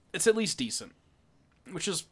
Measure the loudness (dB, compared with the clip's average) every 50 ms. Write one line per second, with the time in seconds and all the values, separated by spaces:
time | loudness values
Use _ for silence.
0 | -12 -8 -4 2 4 4 4 4 2 0 0 -2 -2 -4 -4 -6 -8 -10 -16 _
1 | _ _ _ _ _ _ -20 -20 -20 _ _ _ -16 -12 -8 -4 -2 -2 -2 -2
2 | -4 -6